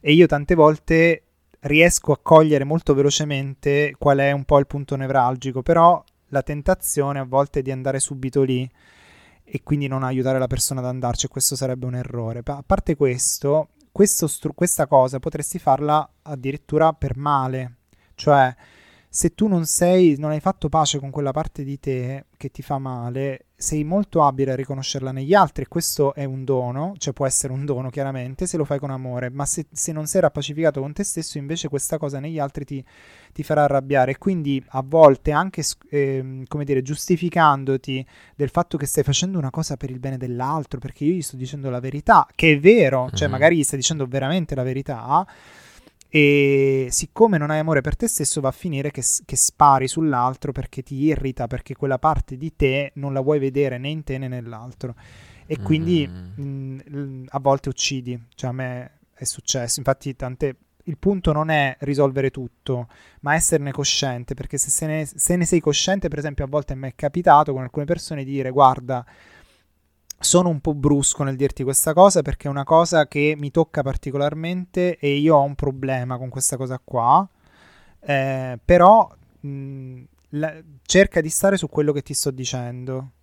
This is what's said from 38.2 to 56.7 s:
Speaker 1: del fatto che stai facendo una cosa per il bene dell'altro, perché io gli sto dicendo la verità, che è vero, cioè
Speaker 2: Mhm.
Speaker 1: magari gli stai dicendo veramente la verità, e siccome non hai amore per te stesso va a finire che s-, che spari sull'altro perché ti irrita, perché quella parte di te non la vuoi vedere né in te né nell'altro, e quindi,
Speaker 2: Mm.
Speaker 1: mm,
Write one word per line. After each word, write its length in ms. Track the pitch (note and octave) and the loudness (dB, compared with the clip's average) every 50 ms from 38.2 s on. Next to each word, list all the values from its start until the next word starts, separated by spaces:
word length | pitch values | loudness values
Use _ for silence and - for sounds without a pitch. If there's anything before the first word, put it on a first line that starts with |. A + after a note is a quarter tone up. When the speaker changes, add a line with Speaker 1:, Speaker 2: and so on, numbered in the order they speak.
| - _ _ | -20 _ _
Speaker 1:
del 160 | - C#3+ C3 | -4 -4 -2
fatto 260 | - F3 F3 _ - | 0 -2 -2 _ -4
che 80 | D3+ C#3+ | -6 -4
stai 180 | C3+ - - C#3 | -2 -2 0 0
facendo 340 | - C3+ - F3+ F#3 G3 F3 | 0 0 0 -2 -2 -4 -4
una 120 | C#3+ C3 | -4 -4
cosa 280 | - D#3 D#3+ - D3 B2 | -4 -6 -6 -6 -6 -8
per 100 | - C3 | -10 -12
il 80 | B2+ B2+ | -12 -10
bene 200 | B2+ C3+ C3+ B2+ | -8 -8 -8 -8
dell'altro, 600 | B2+ A#2+ B2 A#2+ B2+ C3+ D3+ D#3+ C#3 - - B2+ | -8 -8 -6 -4 -4 -2 -2 -4 -6 -8 -10 -12
perché 260 | B2 C3+ A#2+ _ D3 | -12 -12 -10 _ -2
io 80 | D3+ F3+ | 0 0
gli 80 | F#3 D3 | 0 -4
sto 140 | - - | -8 -10
dicendo 340 | C3 B2+ B2+ C#3 C#3+ C3+ C3+ | -10 -12 -10 -10 -10 -8 -6
la 100 | B2 B2 | -6 -6
verità, 460 | B2 C3+ C3+ D3 - - A3 F3 C3+ _ _ | -6 -8 -10 -6 2 4 6 6 4 _ _
che 180 | - - E3 D3+ | 2 4 4 4
è 80 | C#3+ | 6
vero, 480 | C#3+ F#3 A3+ A#3+ F3 C3+ B2+ C3 B2+ C#3 - | 6 6 8 8 6 4 4 0 -2 -2 -4
cioè 140 | G2 D3+ C#3+ | -4 -2 -2
Speaker 2:
Mhm. 40 | C3 | 0
Speaker 1:
magari 240 | C3 C#3+ E3 E3+ | 4 4 4 4
gli 60 | E3 C#3+ | 4 0
stai 140 | - - C3+ | -2 -2 -4
dicendo 280 | B2 - E3 D3+ C3+ | -4 -4 -4 -4 -6
veramente 480 | B2+ B2 C3+ C3 C3+ E3 F#3+ E3 - D3+ | -4 -4 -4 -2 -2 -2 -2 -2 -4 -4
la 80 | C3 B2+ | -4 -4
verità, 640 | B2+ C3 C3+ C#3 - C#3 A2+ A2+ B2 C#3+ E3 G3 - - - - - - - - - _ - _ - _ _ - _ | -4 -4 -6 -6 -8 -10 -10 -4 0 0 0 0 0 -10 -20 -20 -20 -20 -20 -20 -20 _ -20 _ -20 _ _ -20 _
e 800 | - D#3 D3 C#3+ C#3+ C#3+ C#3+ C#3 C#3 C#3 C#3 C#3 C3+ C3+ C3 B2 | 4 6 6 6 6 6 6 6 4 4 4 4 2 0 0 -2
siccome 460 | B2 - - - _ - A3 A3+ G3 | -4 -4 -4 -6 _ 4 4 4 4
non 140 | D#3+ D3 D3 | 2 0 0
hai 80 | D#3 D#3 | -2 -2
amore 220 | D3+ D#3+ D#3+ C#3 | 0 2 0 0
per 160 | B2+ D3+ - | 0 -2 -4
te 100 | - - | -4 -4
stesso 340 | A3+ - - D3+ - - D#3 | -6 -4 -4 -4 -4 -4 -2
va 80 | C#3 C3 | -2 -4
a 40 | C3 | -4
finire 380 | - - F#3 D3+ C3+ C#3 D3 - | -4 -8 -6 -6 -4 -6 -6 -6
che 100 | - B2 | -4 -4
s-, 200 | - - - - | -2 -4 -4 -6
che 100 | - - | -6 -2
spari 520 | B2 - - _ _ D3+ C#3+ C#3 C3+ C3 C3 | -2 -2 -2 _ _ 6 6 6 6 2 -2
sull'altro 640 | - E3 D#3+ D#3 C#3 B2 A#2+ B2+ C3 - - C#3+ B2+ | -2 -2 0 0 0 0 0 -2 -2 -4 -8 -8 -8
perché 300 | - C3 - - - C3 | -8 -10 -10 -10 -14 -14
ti 120 | - D3 | -12 -6
irrita, 520 | C3 C#3+ D#3 D3+ - C#3 C3+ B2 - B2 | -2 0 0 0 0 -2 -6 -6 -6 -6
perché 280 | A2+ C3 A#2+ - - C3+ | -6 -6 -8 -8 -10 -10
quella 240 | _ - C3+ C3 B2+ | _ -2 -2 -2 0
parte 380 | - D#3 D#3 C3 - _ C#3 | 2 0 0 0 -4 _ -10
di 180 | B2+ D3 D#3+ _ | -10 -10 -12 _
te 380 | _ D3 C3+ C3 C#3 C#3+ C3+ _ | _ 0 2 2 0 -2 -4 _
non 180 | C#3+ C#3 C#3 C3+ | -10 -8 -4 -4
la 80 | C3+ | -2
vuoi 180 | C3 C#3 D3+ D3 | 0 0 0 2
vedere 360 | C3+ C3+ B2+ C#3 D3 C3+ B2 | 0 0 0 0 0 0 -2
né 120 | B2 B2+ C#3+ | -6 -6 -8
in 160 | D#3 D#3+ D3 | -8 -8 -8
te 120 | - C3+ | -8 -8
né 120 | C3 C3+ B2+ | -6 -6 -8
nell'altro, 640 | B2 B2 A#2 A2+ A#2 A2 A#2 B2+ B2 _ - B2 A#2 _ - - - - - - - - _ | -8 -10 -10 -12 -14 -14 -16 -18 -14 _ -12 -12 -12 _ -20 -20 -20 -20 -20 -20 -20 -20 _
e 140 | - D#3 C#3 | -8 -8 -8
quindi, 480 | G#2 - D#3 D#3 E3 E3+ F3+ D#3+ C#3+ C#3 | 0 0 0 0 2 2 2 2 0 -2
Speaker 2:
Mm. 320 | F2 F2+ F2+ F2+ G2 A2 | -8 -14 -16 -16 -14 -12
Speaker 1:
mm, 380 | C#3+ C#3 C#3 C3+ C3+ C3 | -10 -10 -10 -10 -10 -10